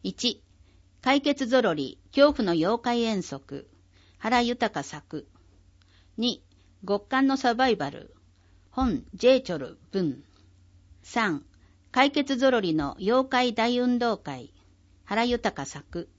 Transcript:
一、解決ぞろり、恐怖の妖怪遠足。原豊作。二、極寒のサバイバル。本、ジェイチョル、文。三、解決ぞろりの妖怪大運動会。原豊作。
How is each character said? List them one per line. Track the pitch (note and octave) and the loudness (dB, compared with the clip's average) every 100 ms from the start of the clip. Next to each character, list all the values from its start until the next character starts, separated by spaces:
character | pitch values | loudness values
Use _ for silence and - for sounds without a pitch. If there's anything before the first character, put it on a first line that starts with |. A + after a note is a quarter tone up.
一、 | F#3+ F#3 B3 - _ _ - _ _ _ | -8 -4 -4 -4 _ _ -20 _ _ _
解 | B3+ C#4 | 0 2
決 | C#4 C#4 B3+ | 2 -2 2
ぞ | B3+ | 2
ろ | A#3 | 2
り、 | D3+ C3+ - - | 0 -4 -10 -6
恐 | - D4+ - | 4 4 4
怖 | G3+ | 0
の | |
妖 | E3+ E3+ A#3 | 2 0 0
怪 | A#3+ A#3+ | -2 -2
遠 | A#3 G#3 | 0 -2
足。 | - C#3 - C#3 - _ _ _ _ _ | -6 -12 -12 -14 -14 _ _ _ _ _
原 | A3 B3 | 0 2
豊 | A#3+ B3 A3 - | 2 0 -2 -2
作。 | C#3 D3+ - D#3 - _ _ - _ _ _ _ _ - | -8 -12 -12 -12 -12 _ _ -20 _ _ _ _ _ -4
二、 | A#3+ - _ _ _ _ F#3+ | -4 -4 _ _ _ _ -4
極 | G3+ G3+ | -4 0
寒 | C4 C4+ | 2 2
の | C4+ | 2
サ | B3+ | 0
バ | A#3 C4 | 2 2
イ | A3 | 2
バ | C#3+ | -2
ル。 | C#3+ - - _ _ _ _ _ | -8 -18 -20 _ _ _ _ _
本、 | - B3+ E3+ - | -2 0 -2 -6
ジ | F#3 B3 | 2 4
ェ | C4 | 4
イ | |
チ | C4 | 2
ョ | E3 | -6
ル、 | C3 E3+ - | -8 -14 -8
文。 | G3 E3+ B2 - _ - _ - - _ - | -2 -2 -4 -14 _ -20 _ -20 -20 _ -20
三、 | - A#3+ G#3+ D3 - _ - _ _ | -8 -2 -2 -2 -8 _ -20 _ _
解 | B3+ C#4 | 2 2
決 | C4+ C4+ C4 | 2 -2 2
ぞ | C4+ | 2
ろ | B3 | 2
り | F#3+ | 0
の | D#3+ C#3+ - | 0 -2 -4
妖 | F#3 B3+ C4 | 0 2 2
怪 | B3+ B3 | 0 0
大 | A3+ A3+ B3 | 0 0 0
運 | B3 B3 | 0 0
動 | A#3+ G#3 | 0 -2
会。 | - C3+ A#2+ - _ _ _ _ | -8 -12 -14 -20 _ _ _ _
原 | - G#3 | -6 -2
豊 | A#3+ A#3+ A3+ - | 0 0 -2 -4
作。 | C#3 D3 - - - | -12 -12 -12 -12 -12